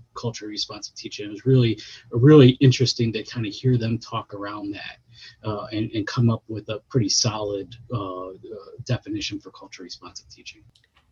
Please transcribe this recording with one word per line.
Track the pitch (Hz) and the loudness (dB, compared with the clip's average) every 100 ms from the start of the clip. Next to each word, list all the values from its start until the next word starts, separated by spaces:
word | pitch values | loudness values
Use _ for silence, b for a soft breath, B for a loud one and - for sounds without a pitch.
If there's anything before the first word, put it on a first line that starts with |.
| _ - | _ -10
culturally | 117 - 107 | -8 -8 -10
responsive | 104 - - - - | -10 -10 -12 -16 -14
teaching. | 113 - 104 | -14 -12 -12
It | |
was | 101 127 | -4 2
really, | 131 117 107 B B B | 4 4 0 B B B
really | 120 135 151 127 127 | 4 8 10 10 8
interesting | 139 - 123 - 117 | 4 4 2 0 -2
to | 107 | -2
kind | 101 123 107 | -8 -8 -8
of | |
hear | - 131 120 | -4 0 0
them | 113 113 | 0 -4
talk | - 113 - | -6 -12 -10
around | 101 101 107 101 | -10 -10 -10 -10
that, | 101 - - _ B B B 110 | -10 -14 -18 _ B B B -8
uh, | 104 - | -8 -6
and, | 107 117 | -6 -4
and | 110 101 | -4 -4
come | 123 117 | 2 2
up | 113 - | 2 -4
with | 110 107 | -12 -10
a | 107 - | -10 -4
pretty | 131 101 | -2 0
solid, | - 110 107 104 101 90 - - | 0 0 -2 -4 -6 -8 -16 -10
uh, | 117 95 90 92 | -8 -8 -10 -12
uh, | 92 - 107 - - - | -14 -16 -18 -16 -14 -6
definition | 117 - 311 - 101 | -6 -6 -8 -8 -10
for | - | -14
culturally | - - - 87 | -20 -20 -18 -18
responsive | - 92 - - | -18 -18 -20 -20
teaching. | - - - _ _ _ _ _ | -20 -20 -20 _ _ _ _ _